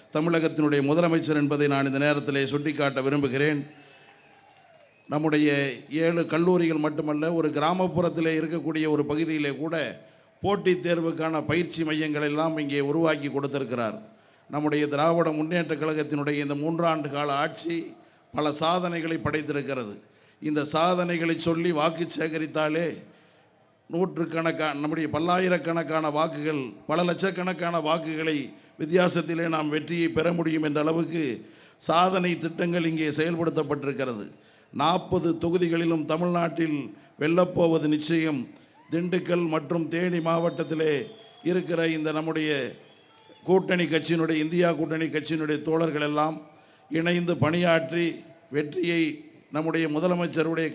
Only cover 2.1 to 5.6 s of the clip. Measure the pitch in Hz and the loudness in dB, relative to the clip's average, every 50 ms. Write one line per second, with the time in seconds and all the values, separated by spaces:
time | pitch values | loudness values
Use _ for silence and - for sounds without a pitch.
2.1 | 147 143 120 147 139 139 139 131 135 147 147 160 147 151 143 139 127 135 131 139 | 2 2 0 0 0 0 0 0 -2 -2 -2 -2 -2 0 0 0 0 0 0 0
3.1 | 147 147 139 131 120 135 143 156 151 143 - - - - - - - - - - | 2 2 0 0 0 2 2 2 0 -2 -4 -8 -14 -20 -20 -20 -20 -20 -20 -20
4.1 | - _ _ _ - - - - - - - - - - - _ _ _ _ - | -20 _ _ _ -20 -20 -20 -20 -20 -20 -20 -20 -20 -20 -20 _ _ _ _ -4
5.1 | 139 151 156 156 151 151 151 147 143 143 | -2 -2 0 2 2 4 4 4 4 2